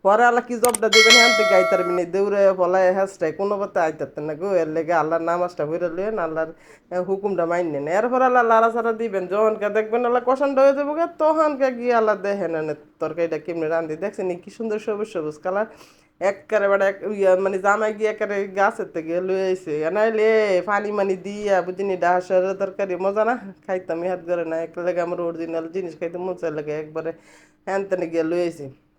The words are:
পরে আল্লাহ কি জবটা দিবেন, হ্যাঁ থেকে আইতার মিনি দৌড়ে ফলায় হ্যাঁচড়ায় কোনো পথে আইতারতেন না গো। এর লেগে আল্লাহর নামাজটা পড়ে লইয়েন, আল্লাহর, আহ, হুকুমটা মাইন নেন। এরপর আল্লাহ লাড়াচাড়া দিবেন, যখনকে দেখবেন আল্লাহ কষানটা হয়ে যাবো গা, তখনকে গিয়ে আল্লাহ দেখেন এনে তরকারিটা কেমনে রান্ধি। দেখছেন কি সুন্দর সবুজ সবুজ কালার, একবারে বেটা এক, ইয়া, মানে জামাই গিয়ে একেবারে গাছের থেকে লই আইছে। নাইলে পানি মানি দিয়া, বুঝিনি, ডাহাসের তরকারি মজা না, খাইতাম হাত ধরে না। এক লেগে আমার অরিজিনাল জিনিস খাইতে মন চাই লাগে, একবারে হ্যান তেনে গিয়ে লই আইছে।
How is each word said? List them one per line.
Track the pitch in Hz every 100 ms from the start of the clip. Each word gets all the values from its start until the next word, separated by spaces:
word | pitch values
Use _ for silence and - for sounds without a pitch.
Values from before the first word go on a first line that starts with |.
পরে | 190 214
আল্লাহ | 240 240 240
কি |
জবটা | 240 247 226 220
দিবেন, | 220 220
হ্যাঁ | 240 233 226
থেকে | -
আইতার | 185 175 185 180
মিনি | 180
দৌড়ে | 175 190 202 202 196 185
ফলায় | 175 185 185
হ্যাঁচড়ায় | 190 190 - 160
কোনো | 156 202 202
পথে | 196 196
আইতারতেন | 160 151 139 -
না | 151
গো। | 147 190
এর | 185 160
লেগে | 160 156
আল্লাহর | 170 156 165
নামাজটা | 165 175 175 175 151
পড়ে | 165 175
লইয়েন, | 165 202 220
আল্লাহর, | 165 160 160
আহ, | - - - _ 180
হুকুমটা | 180 190 202 180 170
মাইন | 175 170
নেন। | 143 143
এরপর | 185 240 254
আল্লাহ | 254 247
লাড়াচাড়া | 233 220 226 233 233
দিবেন, | 220 233 196 180
যখনকে | 196 220 208 202
দেখবেন | 202 214 240 240
আল্লাহ | 247 247
কষানটা | 269 285 269
হয়ে | 277
যাবো | 277 285
গা, | 302 339 339
তখনকে | 311 311 302 269 262
গিয়ে | 240 247
আল্লাহ | 233 220 202
দেখেন | 196 202 170
এনে | 160 156 147 - _
তরকারিটা | 156 156 170 156
কেমনে | 151 170 156
রান্ধি। | 165 160 156
দেখছেন | 196 220 185 175
কি | 196
সুন্দর | - 226 214
সবুজ | 220 208 214
সবুজ | 180 151 151
কালার, | 180 196 220 - - _ _ _
একবারে | 190 202 - 214 202
বেটা | 196 196
এক, | 196 175 208
ইয়া, | 190 185
মানে | 190 196
জামাই | 202 208 214
গিয়ে | 208 214
একেবারে | 208 202 202 202
গাছের | 190 196 220 190
থেকে | 170 160 170
লই | 185 190
আইছে। | 190 185 185 151 156
নাইলে | 202 220 220 220 220 214 180 175
পানি | 202 208
মানি | 208 196 190
দিয়া, | 196 208 208 190
বুঝিনি, | 175 185 196 185
ডাহাসের | 175 180 180 185 185
তরকারি | 190 196 196 196 180
মজা | 190 202
না, | 220 247 196 185 -
খাইতাম | 185 185 165
হাত | 175 180 165
ধরে | 175
না। | 160 160
এক | 165 170
লেগে | 175 175
আমার | 170 175
অরিজিনাল | 170 165 165 165 160
জিনিস | 180 180 156
খাইতে | 170 175
মন | 185
চাই | 180 165
লাগে, | 151 151 151
একবারে | 156 160 160 165 _ - _ _
হ্যান | - 196
তেনে | 196 180 165
গিয়ে | 165
লই | 160 175
আইছে। | 175 147 139 - _